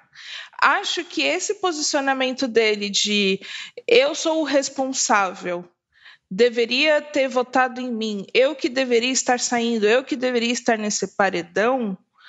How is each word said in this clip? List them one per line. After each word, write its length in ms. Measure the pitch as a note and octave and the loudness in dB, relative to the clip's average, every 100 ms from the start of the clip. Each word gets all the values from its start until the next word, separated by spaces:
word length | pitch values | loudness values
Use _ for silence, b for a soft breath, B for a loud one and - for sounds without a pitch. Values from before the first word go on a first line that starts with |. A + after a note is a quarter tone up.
| _ B B B B - | _ B B B B 2
Acho 420 | C4 E4+ G4 F4+ | 2 4 0 -6
que 180 | - D#4+ | -6 -2
esse 320 | C#4 F4 - G#4 | -2 0 -4 -2
posicionamento 920 | F#4 D4+ C#4+ D4 C4+ C4 C4 C4 C4 | -2 -2 -2 0 0 0 -2 -2 0
dele 420 | A3+ A3 G#3 G3+ | 2 2 0 -2
de 500 | G3 G#3 G#3 G3 F#3+ B B B - - | -2 0 2 2 0 B B B -10 0
"eu 280 | B3 C#4+ D#4 | 2 2 0
sou 260 | E4 D#4+ | -2 0
o 40 | C#4+ | 0
responsável, 1200 | C#4 C4+ - C4 C4 - G#3 F#3+ F#3+ F3+ F3 F3 _ _ b b b _ | 0 -2 -4 -4 -2 0 0 0 -6 -8 -8 -10 _ _ b b b _
deveria 720 | F#3+ A#3+ A#3 A3+ B3+ D#4 D4+ | 2 2 2 0 2 2 2
ter 260 | D4 C#4+ C4 | 0 -2 0
votado 540 | B3 B3 C4 B3+ A#3+ | 0 0 0 0 -2
em 100 | B3+ | -6
mim, 340 | A3 A3 G3+ - | -4 -4 -6 -2
eu 220 | A3 C4+ D#4 | 2 2 0
que 140 | D#4+ | -2
deveria 420 | B3+ B3+ A#3 B3 | -2 2 2 2
estar 280 | B3+ - B3 | 0 0 0
saindo, 460 | - A#3+ A#3 A3+ G#3 | 0 -2 0 2 4
eu 180 | B3 | 2
que 120 | C4 B3+ | 0 -4
deveria 360 | B3+ B3 A#3 | -2 0 0
estar 260 | A#3+ - A3 | 0 0 0
nesse 380 | G#3 - F#3+ - | -2 -4 -4 0
paredão", 800 | F#3+ F3+ E3+ F3 A3+ C4 G#3+ F#3 _ B | 0 0 -4 0 0 0 -2 -6 _ B